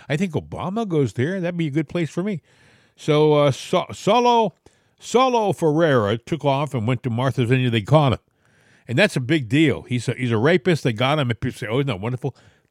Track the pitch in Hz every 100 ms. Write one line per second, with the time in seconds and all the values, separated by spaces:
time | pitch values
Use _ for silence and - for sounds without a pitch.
0 | - 156 190 127 76 82 156 214 214 156
1 | 123 - 143 190 170 170 160 147 151 175
2 | 156 165 202 175 _ _ _ _ _ _
3 | - 151 151 147 143 - - 175 - -
4 | 185 240 240 233 208 _ _ _ _ _
5 | - 233 262 240 202 - 160 151 165 127
6 | 101 117 - 156 143 135 147 127 107 123
7 | 127 113 135 131 117 127 127 113 92 151
8 | 139 98 _ _ _ _ _ _ - 123
9 | 208 156 123 165 110 143 156 82 - 123
10 | 127 117 127 110 139 180 185 156 139 110
11 | 131 156 123 113 123 - 104 127 139 92
12 | 113 127 143 - _ _ _